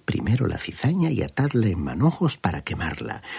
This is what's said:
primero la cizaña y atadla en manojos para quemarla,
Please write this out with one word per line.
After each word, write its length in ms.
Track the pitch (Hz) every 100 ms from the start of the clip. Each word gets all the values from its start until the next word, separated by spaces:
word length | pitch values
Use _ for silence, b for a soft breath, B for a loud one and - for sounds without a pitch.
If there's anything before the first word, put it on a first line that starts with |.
primero 420 | - - - 123 110
la 120 | 76
cizaña 520 | - - 123 180 160
y 120 | 131
atadla 460 | 73 - 143 127 107
en 120 | 85
manojos 560 | 69 73 151 - 165 -
para 280 | - 110
quemarla, 580 | - 127 80 - 113 110 B